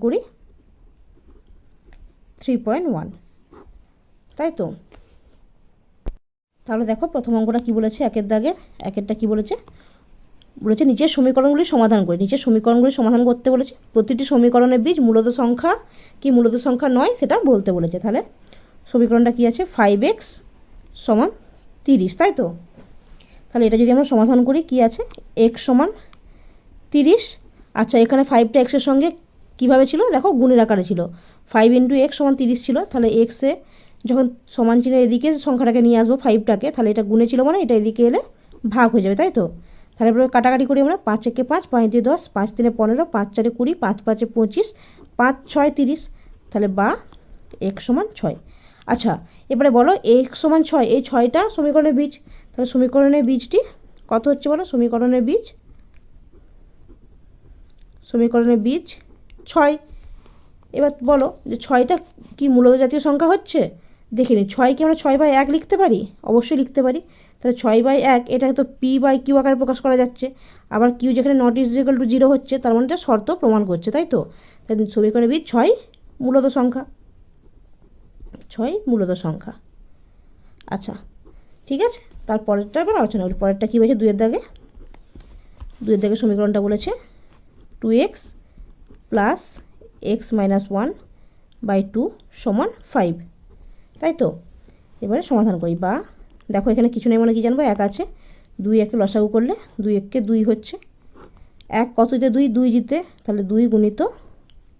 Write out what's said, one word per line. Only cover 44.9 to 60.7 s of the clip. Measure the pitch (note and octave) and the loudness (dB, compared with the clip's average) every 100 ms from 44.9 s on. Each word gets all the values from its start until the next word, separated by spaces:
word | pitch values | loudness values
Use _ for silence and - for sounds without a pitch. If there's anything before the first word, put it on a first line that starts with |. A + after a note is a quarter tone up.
| - - - | -20 -12 -2
পাঁচ | B3 C4+ - | -2 -2 -4
ছয় | D4+ D4 D4 | 0 0 0
তিরিশ। | C4+ D#4 - - - - - | -2 -2 -10 -20 -20 -20 -8
তাহলে | G#3 G3+ F#3+ | -4 -2 0
বা | G#3 A#4 - - - - - - F#3+ | -2 -2 -10 -20 -20 -20 -20 -10 -8
এক্স | G3 - | -8 -4
সমান | C4 G#4+ - | -2 -2 -6
ছয়। | F#3 - - - - _ - A#3+ A3+ C#3+ - - - | -8 -8 -14 -20 -20 _ -6 -4 -2 -6 -8 -20 -6
এবারে | A#3+ C#4+ A#3+ | 0 2 4
বলো | C4+ G4 - B3 | 4 2 2 2
এক্স | B3+ - | 2 -2
সমান | D#4 D#4+ D#4 | 0 2 2
ছয়, | D#4 A#3 | 0 2
এই | C4+ B3+ | 0 0
ছয়টা | C4 A#3+ D#4 G#4+ | 0 0 0 -2
সমীকরণের | F#4+ D4 D4 D4+ C4 | -2 0 2 2 0
বীজ। | C#4+ - - - - | -2 -8 -20 -20 -14
তাহলে | - B3 | -8 -4
সমীকরণের | B3+ B3+ C4+ C#4 D4 B3 | 0 0 2 2 2 0
বীজটি | C4 - F#4+ C5 - - - - | -2 -2 -2 -2 -8 -20 -20 -6
কত | A3+ B3+ | -2 -2
হচ্ছে | C#4+ C#4+ | -2 -2
বলো? | D4+ F4+ | -4 -4
সমীকরণের | B3+ A#3+ A#3 B3 B3+ A#3+ | -2 -2 0 0 0 0
বীজ, | G#4+ A4+ - - - - - - - - - - - - - - - - - - - - - - - - - - | -2 -6 -16 -20 -20 -20 -20 -20 -20 -20 -20 -20 -20 -20 -20 -20 -20 -20 -20 -20 -20 -20 -20 -20 -20 -20 -20 -6
সমীকরণের | A#3+ A#3 A#3+ A#3 A#3+ G#3+ | 0 2 2 2 2 0
বীজ | D#4 - - - - - - - | -4 -6 -18 -20 -20 -20 -20 -4
ছয়। | E4 D4 D4+ - - - - - - - - - | 2 2 0 -8 -20 -20 -20 -20 -20 -20 -20 -12